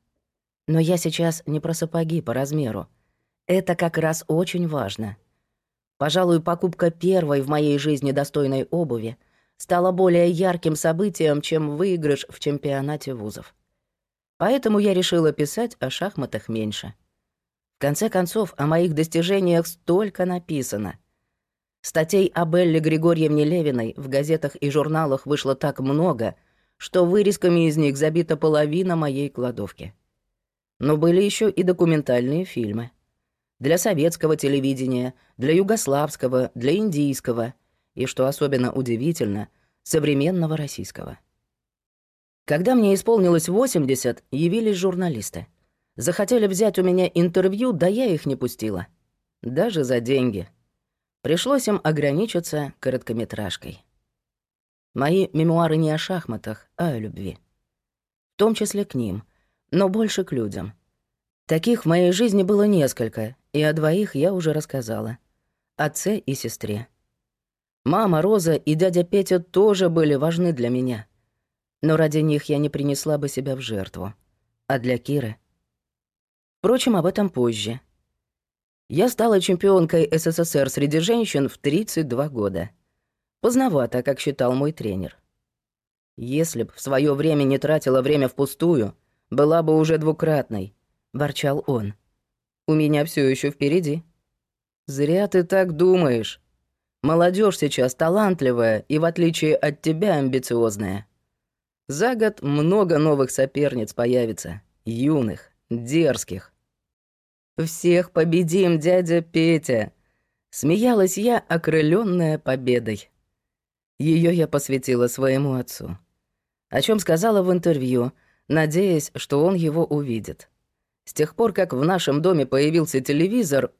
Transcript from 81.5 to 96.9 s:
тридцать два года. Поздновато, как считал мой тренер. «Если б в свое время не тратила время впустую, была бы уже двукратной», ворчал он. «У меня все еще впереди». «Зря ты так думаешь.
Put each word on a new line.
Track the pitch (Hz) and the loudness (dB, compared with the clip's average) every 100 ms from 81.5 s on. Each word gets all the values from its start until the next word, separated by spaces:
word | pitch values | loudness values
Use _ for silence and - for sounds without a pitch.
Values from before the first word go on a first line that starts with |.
| - | -4
тридцать | 143 160 220 165 139 | -2 -2 -2 -4 -2
два | 120 147 | -2 -4
года. | 123 101 90 95 _ _ _ _ _ _ _ | -2 -4 -4 -8 _ _ _ _ _ _ _
Поздновато, | 247 247 262 147 117 123 | 0 2 2 0 0 -2
как | 139 131 | -2 -4
считал | 151 139 123 | -4 -2 0
мой | 131 147 | 0 -2
тренер. | 160 113 95 85 - _ _ _ _ _ _ _ _ _ - | -4 -6 -6 -8 -12 _ _ _ _ _ _ _ _ _ -14
«Если | 120 147 165 117 | -6 -2 -2 -4
б | 110 | -8
в | - | -8
свое | 135 135 147 | -2 0 2
время | 139 156 147 | 2 2 2
не | 135 135 | 2 0
тратила | 147 156 135 131 | 0 0 2 2
время | 139 151 131 | 2 2 0
впустую, | - 139 - 170 147 104 - _ _ - | -2 -4 -2 0 2 0 -6 _ _ -6
была | 123 151 170 | 0 2 2
бы | 156 156 | 2 2
уже | 156 160 | 2 2
двукратной», | 156 160 160 147 - 104 95 _ _ _ _ | 0 0 0 0 -2 -6 -10 _ _ _ _
ворчал | 135 147 - 143 147 - | -4 -4 -2 -2 -2 -2
он. | 123 104 - _ _ _ _ _ _ - | -4 -4 -10 _ _ _ _ _ _ -2
«У | |
меня | 156 151 151 | 2 2 2
все | 160 156 135 | 0 0 0
еще | 131 143 | 0 -4
впереди». | - 143 175 156 160 - _ _ _ _ _ _ _ - | -2 0 0 0 -4 -8 _ _ _ _ _ _ _ -10
«Зря | 139 147 180 202 | -2 0 2 2
ты | 185 | 0
так | 175 190 185 | 2 2 0
думаешь. | 156 185 185 151 120 104 - _ _ _ _ _ | 2 4 4 4 0 -4 -10 _ _ _ _ _